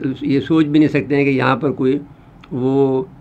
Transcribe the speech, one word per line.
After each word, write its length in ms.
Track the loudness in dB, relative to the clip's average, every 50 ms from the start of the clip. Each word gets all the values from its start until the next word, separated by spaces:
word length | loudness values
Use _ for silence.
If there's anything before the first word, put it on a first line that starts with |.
| -4 -6 -6 -4 -2
ये 140 | 0 0 0
सोच 260 | 0 2 2 2 2
भी 140 | 2 4 2
नहीं 100 | 2 4
सकते 260 | 2 -2 -2 0 0
हैं 100 | 0 2
कि 60 | 2
यहाँ 240 | 2 0 0 0 0
पर 140 | 0 -2 -4
कोई 280 | -2 0 0 0 0 -2 -4 -10 -20 -20 -20 -20 -20 -20 -16 -10 -8
वो, 480 | -4 -2 0 2 2 2 2 0 -2 -4 -6 -14 -20